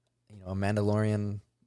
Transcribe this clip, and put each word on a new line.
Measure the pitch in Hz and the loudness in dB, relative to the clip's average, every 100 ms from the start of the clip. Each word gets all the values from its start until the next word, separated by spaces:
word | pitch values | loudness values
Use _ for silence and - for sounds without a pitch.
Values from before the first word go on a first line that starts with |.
| _ _ _ | _ _ _
you | 104 | -14
know, | 92 | -6
a | 95 | -2
Mandalorian, | 98 104 104 104 107 107 104 101 - _ | 0 2 2 2 2 2 -2 -6 -10 _